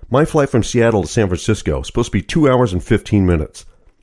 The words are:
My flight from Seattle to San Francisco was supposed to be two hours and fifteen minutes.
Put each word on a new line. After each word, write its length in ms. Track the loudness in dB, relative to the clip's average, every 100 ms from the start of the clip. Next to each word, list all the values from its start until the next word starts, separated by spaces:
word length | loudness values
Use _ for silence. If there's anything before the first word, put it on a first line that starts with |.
| -2
My 160 | 0 2
flight 240 | 0 2
from 140 | 0
Seattle 400 | 0 2 2 2
to 40 | 0
San 200 | 0 0
Francisco 520 | -2 -2 -2 -2 -4
was 80 | -4
supposed 200 | -4 -2
to 100 | -4
be 40 |
two 280 | -2 0 2
hours 240 | 2 0
and 100 | -2
fifteen 420 | 0 -2 0 2 2
minutes. 400 | 0 -4 -12 -20 -20 _ _